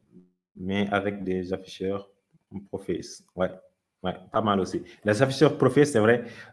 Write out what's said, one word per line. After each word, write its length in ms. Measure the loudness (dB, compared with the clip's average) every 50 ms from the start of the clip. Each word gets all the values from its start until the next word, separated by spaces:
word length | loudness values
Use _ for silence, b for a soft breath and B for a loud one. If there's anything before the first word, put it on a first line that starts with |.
| _ _ _ -20 -20 _ _ _ _ _ _
mais 320 | -12 -8 -4 -2 -2 -2 0
avec 320 | 0 -2 -2 -2 -4 -6 -6
des 300 | -4 -4 -4 -4 -4 -6
afficheurs 560 | -8 -8 -12 -12 -8 -6 -4 -6 -6 -8 _ _ _ _ _ _ _ _ _ -14 -14 -14 -12
Proface. 560 | -12 -12 -8 -6 -8 -8 -8 -14 -18 -20 _ _ -6
Ouais, 160 | -4 -4 -4 -4 -8 -20 _ _ _ _ _ _ _
ouais, 140 | -8 -8 -8 -8 -10 -6
pas 100 | -4 -2
mal 180 | 0 2 2 0
aussi. 220 | 0 -2 -4 -8 -8 B B B B
Les 180 | 0 2 2
afficheurs 360 | 2 2 2 4 4 4 4 4
Proface, 340 | 2 4 6 6 4 4
c'est 80 | 4 4
vrai, 240 | 6 6 4 4 B B B B B B